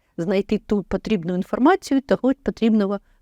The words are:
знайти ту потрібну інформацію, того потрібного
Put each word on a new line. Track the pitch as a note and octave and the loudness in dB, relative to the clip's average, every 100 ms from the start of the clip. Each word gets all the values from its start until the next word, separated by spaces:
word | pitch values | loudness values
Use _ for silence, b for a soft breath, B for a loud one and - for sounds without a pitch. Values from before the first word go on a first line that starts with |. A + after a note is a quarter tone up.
| _ - | _ -8
знайти | E3+ G3 G3 G#3 | -2 -2 0 -4
ту | - G#3 | -2 -4
потрібну | - F#3+ - G#3+ E3 | -2 -6 -2 -4 -2
інформацію, | F3+ - G#3+ C4 F#4+ - C4+ | -6 -4 2 2 2 0 -2
того | - F#3 B3+ C4+ | 0 0 0 -2
потрібного | - - A3+ G#3+ G3 G3+ _ _ | -4 -2 0 2 0 -4 _ _